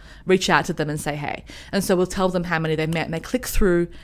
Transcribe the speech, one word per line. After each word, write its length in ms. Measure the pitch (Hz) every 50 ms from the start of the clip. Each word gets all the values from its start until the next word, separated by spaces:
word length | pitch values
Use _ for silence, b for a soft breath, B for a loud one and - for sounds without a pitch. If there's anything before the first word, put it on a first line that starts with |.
| B B B B B
Reach 240 | - 185 185 185 -
out 140 | 170 147 160
to 80 | - 165
them 140 | - 156
and 140 | 151 147 151
say, 140 | - 151 147
"Hey." 280 | 151 151 - - - - B B B B B
And 120 | B 202 190
so 120 | - 196
we'll 100 | 175 185
tell 240 | 180 - 196 185 185
them 140 | 175 185 170
how 160 | 175 175 160
many 160 | 160 156 156
they 100 | 151 160
met. 200 | 160 165 165 156
And 80 | - 165
they 40 | 165
click 280 | - - - 247 247
through 400 | - - - 220 185 175 175 170 175 B B